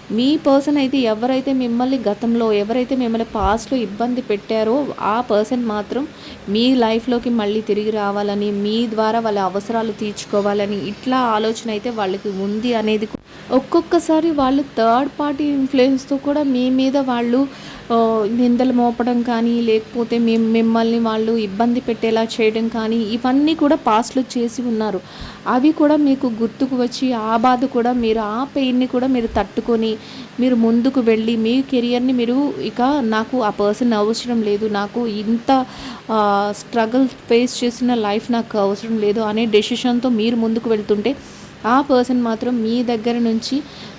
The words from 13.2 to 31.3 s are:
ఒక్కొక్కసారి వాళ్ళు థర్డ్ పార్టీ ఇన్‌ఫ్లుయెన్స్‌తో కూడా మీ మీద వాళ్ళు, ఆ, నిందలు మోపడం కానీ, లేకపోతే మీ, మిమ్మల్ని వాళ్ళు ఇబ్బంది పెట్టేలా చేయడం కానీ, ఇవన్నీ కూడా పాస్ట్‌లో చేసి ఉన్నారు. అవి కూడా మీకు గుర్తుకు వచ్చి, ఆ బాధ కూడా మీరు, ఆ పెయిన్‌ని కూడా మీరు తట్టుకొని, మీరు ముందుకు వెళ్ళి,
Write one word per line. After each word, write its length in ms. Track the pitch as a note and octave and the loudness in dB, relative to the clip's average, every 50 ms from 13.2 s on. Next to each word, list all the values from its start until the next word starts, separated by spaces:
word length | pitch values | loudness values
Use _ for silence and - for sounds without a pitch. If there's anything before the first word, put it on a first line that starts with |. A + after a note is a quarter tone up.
| - - - - - - - | -14 -16 -20 -16 -6 0 0
ఒక్కొక్కసారి 760 | C4 C4 - - E4+ E4+ - - - - - D#4+ D#4 D#4 E4+ | 0 0 2 0 0 2 2 0 0 2 2 2 2 2 0
వాళ్ళు 320 | D#4+ D4 C4+ B3+ C4+ C#4 C#4+ | 0 2 2 2 2 0 0
థర్డ్ 480 | C#4 - - A3+ A3+ A3+ B3 C#4 C#4+ - - | -2 0 0 2 4 4 4 2 0 -4 -4
పార్టీ 240 | D4 D4 D4 C#4 D4+ | -4 -2 -2 -2 -2
ఇన్‌ఫ్లుయెన్స్‌తో 720 | D4 C#4+ C#4 C4+ B3+ - C4+ B3 C4+ C4+ C4 C4 - C#4+ | 0 0 0 0 0 2 4 4 4 4 2 0 -2 -4
కూడా 260 | C4+ C#4 C#4+ C#4+ D4 D4+ | -2 0 0 0 0 2
మీ 280 | C#4 C4 B3 B3 B3+ | 0 2 2 2 2
మీద 260 | C4 C4 C4 C4+ C4 | 2 2 2 2 2
వాళ్ళు, 520 | C#4+ C4+ B3+ B3 A#3+ A#3+ A#3+ A#3+ C4 C#4 C4+ - - - - - - - - A#3+ | 0 0 0 0 -2 0 0 2 2 0 0 -4 -12 -16 -16 -16 -12 -6 0 2
ఆ, 360 | A3+ A3+ A3+ A3+ A3 G#3+ G3+ | 2 4 4 2 2 0 0
నిందలు 420 | A#3 A#3+ B3 B3 A#3+ A#3+ C4 C4 B3 | 2 2 4 4 4 4 4 2 4
మోపడం 500 | B3 A#3+ A#3+ A#3 A#3 A#3+ A#3+ B3 A#3+ A#3+ | 4 2 2 2 0 0 0 0 0 0
కానీ, 380 | B3+ A#3+ A3+ A3+ A#3 A#3 A#3 | 0 0 0 0 0 0 0
లేకపోతే 580 | A#3 A3+ A3 A3 G#3+ - - B3 A#3 A3+ A#3 A#3 | 2 2 2 2 0 -2 -4 -4 -2 0 0 0
మీ, 180 | A#3 A3+ A3+ | 2 2 2
మిమ్మల్ని 600 | A3+ A3+ A3 A3+ A3+ A3+ A3+ A3+ A3+ A3+ A3+ A#3 A#3 | 2 2 2 2 2 4 4 2 2 2 2 2 2
వాళ్ళు 340 | A#3 A3+ A3 A3 A3 A3 A3+ | 2 0 0 0 0 0 0
ఇబ్బంది 480 | A#3 G#3+ G3+ F#3+ G3 A#3 A#3+ A#3+ B3+ | 0 0 -2 -2 0 0 2 2 0
పెట్టేలా 440 | B3+ - A#3 A3 - A3+ A3 A3 A3+ | 0 -2 -4 -2 0 0 0 0 0
చేయడం 440 | A3+ - - A3+ A3 G#3+ A3 A3+ A3+ | -2 -2 0 0 0 0 0 -2 -2
కానీ, 280 | A3+ A#3 A3 A3 A3+ | -2 -2 -2 -2 0
ఇవన్నీ 580 | A#3 A3+ G3+ A3 A#3+ - B3+ C4 C#4 D4 D4+ E4 | 0 -2 -2 -2 -2 0 2 2 2 4 2 2
కూడా 220 | D#4+ D#4 C#4+ D4+ | 2 2 2 2
పాస్ట్‌లో 460 | D#4 - B3+ A3 G#3+ A#3 - - C4+ B3+ - - B3 | 2 2 2 2 2 2 0 -2 -4 -4 -2 -2 -2
చేసి 240 | A#3 A#3 A3+ - A#3+ | -2 -2 -2 -4 -4
ఉన్నారు. 380 | B3 A3+ G#3+ A3 G#3+ G3 F#3 - - - - - - - - - | -2 -2 -2 -2 -2 -4 -4 -6 -8 -16 -16 -14 -14 -14 -10 -4
అవి 260 | - G#3+ B3+ B3+ D4+ D#4 | -2 0 2 4 4 4
కూడా 240 | - D#4+ D4 D4+ | 4 4 4 4
మీకు 300 | D4+ D4 C#4 C4+ C4+ - | 4 4 4 2 2 0
గుర్తుకు 500 | B3+ A3+ G#3+ A#3 A3 G#3 - C#4 C4 C4+ | -2 -2 0 -2 -2 -2 -2 -2 -2 0
వచ్చి, 360 | B3 B3 A#3+ B3 - C4+ B3+ B3+ | 0 -2 -2 -2 -2 -2 -2 -2
ఆ 240 | A3+ G#3+ A3 A3+ | -2 -2 0 0
బాధ 280 | A#3 A3+ B3+ B3+ A#3+ B3+ | 2 4 4 4 4 2
కూడా 280 | C4 - B3 A3+ A#3+ B3+ | 0 0 0 0 2 0
మీరు, 280 | B3 A#3 A3+ A3 A3+ | 0 2 2 2 0
ఆ 240 | A3 G#3 G#3 A#3 C4+ | 0 -2 -2 -4 -4
పెయిన్‌ని 420 | C#4 - D4 C4+ B3+ B3 B3 B3+ | -4 -2 -2 0 0 2 2 0
కూడా 200 | B3 - B3 B3 | 0 0 0 0
మీరు 200 | C4 C4 B3 A3+ | 2 0 0 0
తట్టుకొని, 720 | A3+ - A3+ G3+ G3 - - A3+ - A#3 A3+ A3 A3 A3 G#3+ - - - - - - - - | 0 0 -2 -2 -2 -2 -6 -2 0 0 0 2 0 -2 -4 -8 -14 -16 -16 -16 -12 -4 0
మీరు 140 | A#3 C4 B3+ | 2 2 4
ముందుకు 460 | A#3 A3+ A3+ A3+ A#3 A#3 C4+ C4+ C4+ | 4 4 4 4 4 2 2 2 2
వెళ్ళి, 360 | A#3+ A3+ A3+ A3 A3 A3 | 2 2 2 2 2 0